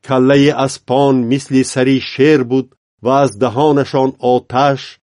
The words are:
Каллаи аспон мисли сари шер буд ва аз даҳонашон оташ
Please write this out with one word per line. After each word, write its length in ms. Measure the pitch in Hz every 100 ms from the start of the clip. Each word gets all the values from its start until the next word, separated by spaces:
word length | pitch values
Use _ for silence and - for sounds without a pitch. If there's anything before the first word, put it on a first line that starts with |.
Каллаи 460 | - 131 127 143 143 123 135
аспон 480 | - - 127 139 135 117
мисли 360 | 135 - 131
сари 340 | 127 - 131 135
шер 400 | - - 143 151
буд 220 | 120 131 131 _ _ _
ва 100 | 113 139
аз 80 | 139 101
даҳонашон 760 | 123 110 151 143 131 139 131 131
оташ 600 | 123 123 - 127 143 135 - -